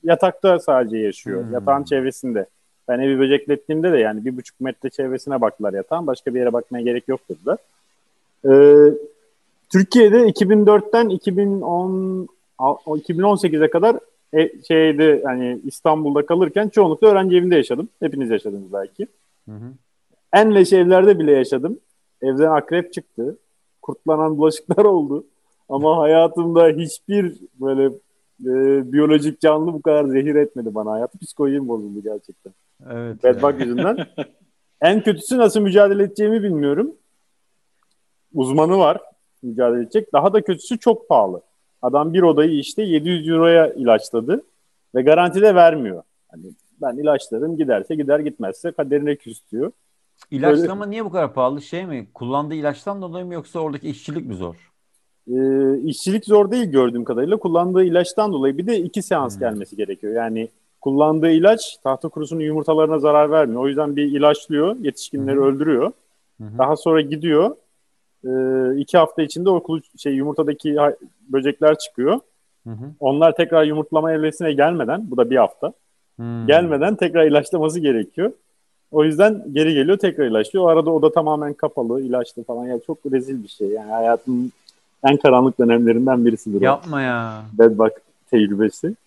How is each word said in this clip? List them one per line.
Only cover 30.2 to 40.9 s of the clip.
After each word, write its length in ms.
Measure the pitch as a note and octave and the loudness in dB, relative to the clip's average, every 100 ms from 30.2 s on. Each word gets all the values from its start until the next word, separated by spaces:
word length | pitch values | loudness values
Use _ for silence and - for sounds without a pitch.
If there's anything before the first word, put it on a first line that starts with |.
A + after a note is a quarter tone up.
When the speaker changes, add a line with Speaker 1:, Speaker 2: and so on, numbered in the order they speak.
| C#3+ D3 | 0 0
Speaker 1:
etmedi 400 | D3 C3 A2+ G#2 | 0 -4 -10 -8
bana. 160 | G#2+ | -6
Hayatı 260 | A2 A#2+ - | -6 -8 -10
psikolojim 480 | - - C#3+ C#3 C3 | -20 -6 -4 -2 -6
bozuldu 340 | A2+ G#2 G2+ | -8 -10 -12
gerçekten. 500 | G#2 G#2 - F#2+ F#2+ _ _ _ C3 | -12 -12 -14 -20 -20 _ _ _ -16
Speaker 2:
Evet 320 | A#2 A#2 A2 | -12 -12 0
Speaker 1:
Bedbug 360 | B2+ A#2+ C#3+ C3+ | 2 4 2 0
Speaker 2:
ya. 60 | B2+ | -4
Speaker 1:
yüzünden. 320 | A#2+ E3 A#3+ D#3+ | -2 -2 -4 -8
Speaker 2:
<laughs> 680 | - - _ _ _ _ _ | -12 -14 _ _ _ _ _
Speaker 1:
En 220 | D#3+ G#3 | 0 2
kötüsü 340 | G#3+ E3 - B3+ | 0 -4 -4 2
nasıl 220 | A3+ A3 | 2 2
mücadele 420 | G3+ F#3+ G3+ G3+ | 2 4 4 4
edeceğimi 400 | G3+ G3+ G#3+ A3+ | -2 0 -2 0
bilmiyorum. 480 | G3+ D#3 C#3+ D3 C4+ - _ _ _ _ _ _ _ _ _ _ _ _ _ | -2 -2 -2 -2 -4 -8 _ _ _ _ _ _ _ _ _ _ _ _ _
Uzmanı 440 | D3+ C3 D3 E3 F#3+ | -4 -2 2 2 4
var 200 | D#3+ F3 - _ _ _ | 2 0 -6 _ _ _
mücadele 380 | B2 A2+ B2 A#2+ | -12 -2 0 0
edecek. 320 | A2+ G#3+ G#3+ | -2 -4 0
Daha 200 | C#3+ F3 | 0 2
da 80 | G#3 | 0
kötüsü 360 | G#3 F3 - A#3+ | -2 -8 -6 -2
çok 300 | A#3+ | 0